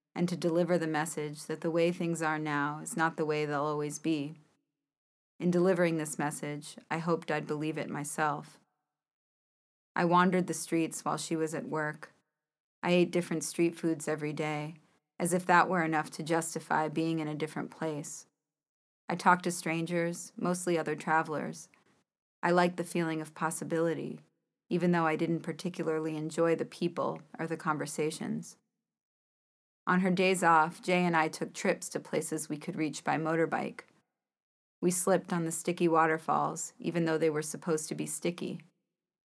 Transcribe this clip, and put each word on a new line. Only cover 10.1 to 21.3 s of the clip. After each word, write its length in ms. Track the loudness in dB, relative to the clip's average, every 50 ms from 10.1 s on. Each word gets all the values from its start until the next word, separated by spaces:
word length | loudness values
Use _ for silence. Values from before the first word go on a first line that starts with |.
| 6 6 6 6 4 2 0 0
the 40 |
streets 500 | -2 -6 -4 0 0 0 0 0 -4 -4
while 140 | -2 -2 -2
she 180 | -2 -2 -2 -2
was 200 | 0 0 -2 -2
at 100 | -6 -6
work. 480 | -4 -2 -2 -2 -2 -4 -8 -14 -20 _ _ _ _ _ _ _ _ _ _ _ _ _ -4
I 80 | 2 4
ate 200 | 6 6 6 4
different 320 | 2 -2 -2 0 -4 -4
street 320 | -4 -4 0 2 2 2 2
foods 320 | 0 0 0 0 0 -2
every 280 | -4 -4 -2 -2 -6 -4
day, 400 | -2 -2 -2 -2 -4 -4 -8 -10 -14 _ _ _ _ _ _ _ -2
as 140 | 0 2
if 140 | 2 0 4
that 200 | 6 8 8 8
were 160 | 6 4 2
enough 280 | 2 2 2 0 -2 -2
to 120 | -6 -8
justify 680 | -2 0 0 0 0 -2 -6 -6 -2 0 0 2 2 0
being 320 | 0 0 0 0 0 -2
in 80 | -2 -4
a 60 | -4
different 360 | -4 -6 -6 -4 -8 -8 -8
place. 560 | -8 -6 -6 -4 -4 -6 -8 -10 -12 -14 -16 _ _ _ _ _ _ _ _ _ _ _ _ _ _ _ _ -6
I 60 | -4
talked 300 | 2 6 6 6 6 4
to 60 | -2
strangers, 840 | -4 -2 -4 -2 -2 -2 -2 0 0 0 0 0 -2 -6 -10 -14 -10
mostly 400 | -4 -2 0 0 0 0 0 2
other 180 | 2 2 0 -4
travelers. 760 | -4 0 2 2 2 2 0